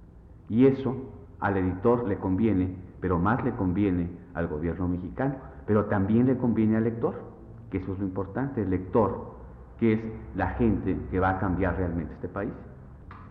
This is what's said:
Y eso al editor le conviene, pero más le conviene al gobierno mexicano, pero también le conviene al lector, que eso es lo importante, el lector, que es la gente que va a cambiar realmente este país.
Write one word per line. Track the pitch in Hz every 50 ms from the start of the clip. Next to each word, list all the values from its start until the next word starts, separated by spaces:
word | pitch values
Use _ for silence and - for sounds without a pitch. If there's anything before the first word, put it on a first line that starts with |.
| - - - - - - - - - -
Y | 101 117 131
eso | 135 135 - - 131 120 117 - - - - - - - -
al | - 101 98 95
editor | 92 92 90 - - 120 120 120 92 98
le | 98
conviene, | 90 - 95 92 92 113 110 101 92 90 92 - - - - - -
pero | - 90 92 85
más | 87 101 120 127 127
le | 127 110
conviene | 113 98 92 87 101 104 98 90 87 85 87 - - - - -
al | 82 85 80
gobierno | 78 76 80 85 82 87 92 87
mexicano, | 90 87 95 90 - - 131 139 143 - - - - - -
pero | - 104 107 98
también | 104 104 101 95 104 110 117 123
le | 131 127 117
conviene | 127 120 107 113 110 107 110 110
al | 113
lector, | 117 113 117 135 170 - - - - - - - - - - - -
que | - 92
eso | 92 101 95
es | 95
lo | 101
importante, | 95 92 98 98 - - 123 135 135 - 113 101
el | 92
lector, | 90 87 90 - - 123 104 95 - - - - - - - - - - - - - -
que | 117 113 110
es | 110 - - - - - - -
la | 92 95 92
gente | - - 123 110 98 - - 95 87 - - -
que | 95 92
va | 92 95
a | 92 -
cambiar | 110 95 87 87 95 90 82
realmente | 90 92 85 82 85 80 73 -
este | - - -
país. | - 98 101 - - - - - - - - - - - - - - - - -